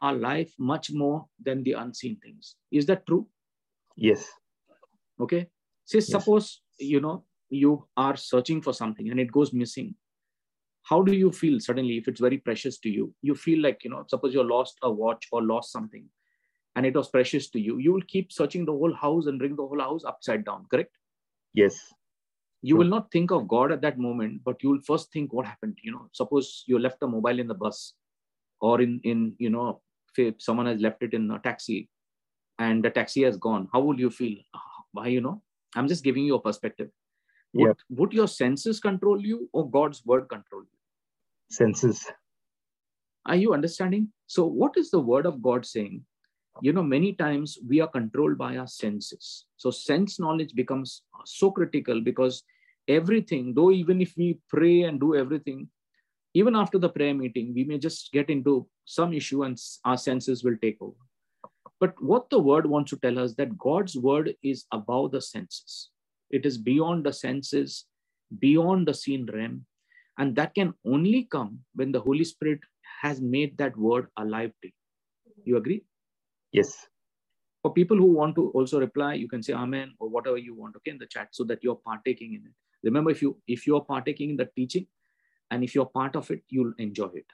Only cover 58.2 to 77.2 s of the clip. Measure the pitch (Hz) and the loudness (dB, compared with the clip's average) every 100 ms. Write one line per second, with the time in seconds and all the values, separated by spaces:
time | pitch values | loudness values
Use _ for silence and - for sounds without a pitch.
58.2 | 143 143 131 135 - _ - - 170 156 | 0 0 2 2 0 _ -10 -2 -2 -2
59.2 | - 135 135 123 - - 120 127 - 127 | -4 -4 -4 -6 -12 -8 -2 -2 0 -2
60.2 | 127 127 123 117 113 107 101 - _ _ | -2 -2 0 0 -2 -2 -12 -16 _ _
61.2 | _ _ - _ - _ 185 - 262 - | _ _ -20 _ -20 _ -2 -2 2 2
62.2 | - 254 139 151 151 147 143 135 123 123 | 4 2 6 4 4 0 0 -2 -2 0
63.2 | 127 117 135 101 127 170 190 143 123 143 | -2 -2 -6 -2 0 0 -2 0 2 2
64.2 | 156 - 135 123 - 113 107 123 143 135 | 0 -4 -4 -6 -6 -8 -4 -2 -2 -4
65.2 | - 110 92 - - - - _ _ _ | -8 -12 -12 -16 -16 -18 -18 _ _ _
66.2 | _ 139 143 123 110 139 160 170 143 139 | _ -2 -2 -2 0 0 2 0 -2 -4
67.2 | 127 135 139 143 139 - - _ _ _ | -6 -6 -4 -4 -4 -8 -18 _ _ _
68.2 | _ 104 135 156 170 190 160 135 - 139 | _ 0 4 4 4 2 2 -2 -4 -4
69.2 | 117 107 117 127 127 _ _ _ _ - | -4 -6 -6 -8 -16 _ _ _ _ -4
70.2 | 139 117 147 - 185 - 113 139 175 254 | -2 0 -2 0 -2 -2 -2 2 4 2
71.2 | 240 151 110 123 - 120 135 135 110 143 | 0 -4 -6 -10 -16 -6 -2 -2 0 0
72.2 | 165 - 151 147 - _ - - 147 135 | 0 -2 -2 -2 -6 _ -20 -8 -6 -4
73.2 | 127 131 143 - 143 110 110 120 - - | -2 0 -2 -2 -4 0 2 2 0 -8
74.2 | 107 110 117 - 90 _ _ _ _ _ | -6 -4 -6 -10 -20 _ _ _ _ _
75.2 | _ _ - 120 113 208 - _ _ _ | _ _ 0 0 0 -4 -6 _ _ _
76.2 | _ _ _ 101 95 - - _ _ _ | _ _ _ 2 2 -2 -20 _ _ _